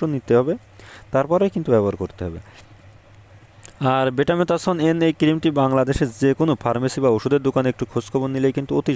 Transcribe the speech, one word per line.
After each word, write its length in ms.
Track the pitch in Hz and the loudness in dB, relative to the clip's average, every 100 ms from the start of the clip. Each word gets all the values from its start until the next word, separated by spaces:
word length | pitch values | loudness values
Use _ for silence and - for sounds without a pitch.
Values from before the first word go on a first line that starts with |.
| 160 | -4
নিতে 180 | 139 - 120 | -4 2 2
হবে, 140 | 135 220 - - - - - | 2 -4 -10 -20 -20 -20 -4
তারপরে 300 | 135 139 180 196 | -2 0 0 0
কিন্তু 140 | 175 156 | -2 2
ব্যবহার 220 | 113 101 92 | 2 2 -2
করতে 180 | 92 - 90 | -8 -8 -10
হবে। 120 | 82 - - - - - - - - - - - - - - 135 131 | -10 -16 -20 -20 -20 -20 -20 -20 -20 -20 -20 -20 -20 -20 -4 0 2
আর 100 | 131 127 | 0 0
বেটামেথাসন 600 | 147 175 175 170 - 170 160 | 0 0 0 0 -2 0 2
এন 80 | 165 165 | 2 0
এই 80 | 151 | 2
ক্রিমটি 280 | 156 160 165 143 | 0 2 0 2
বাংলাদেশের 480 | 135 131 127 139 139 - | 2 2 2 0 -2 0
যে 80 | 135 135 | 0 2
কোনো 120 | 160 135 | 0 0
ফার্মেসি 360 | 120 117 131 - | -2 -2 -2 0
বা 60 | 135 110 | 2 2
ওষুধের 260 | 131 143 135 | 2 0 0
দোকানে 200 | 135 131 | 0 0
একটু 120 | - 123 | -2 -4
খোঁজখবর 360 | 123 - 135 135 | -6 -4 -4 -4
নিলেই 200 | 135 135 139 | 0 0 -2
কিন্তু 140 | 139 143 | -4 -2
অতি 140 | 151 | -2